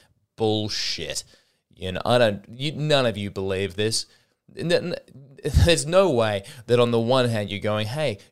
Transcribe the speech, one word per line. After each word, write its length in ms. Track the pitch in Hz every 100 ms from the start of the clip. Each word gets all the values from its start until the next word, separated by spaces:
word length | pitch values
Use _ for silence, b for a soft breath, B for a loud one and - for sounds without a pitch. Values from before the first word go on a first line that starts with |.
| b _ _ -
"Bullshit." 880 | 113 107 107 - - - 76 - - b b b b _
You 160 | 92
know, 100 | 90 -
I 120 | 123
don't, 260 | 113 98 -
you, 220 | 120 143
none 340 | 131 151 143 123
of 120 | 104
you 120 | 101
believe 460 | 101 95 95 98 92
this. 320 | 107 113 - b b b _ -
N-, 160 | 160
n-, 240 | 165 175 - - 131 139 -
there's 420 | - - 170 160 139
no 240 | 180 190
way 340 | 120 110 101 B B 113
that 140 | 120
on 100 | 120
the 100 | 117
one 300 | 117 131 123
hand 220 | 113 104
you're 80 | 101
going, 260 | 107 107 107
"Hey, 320 | 139 147 101 B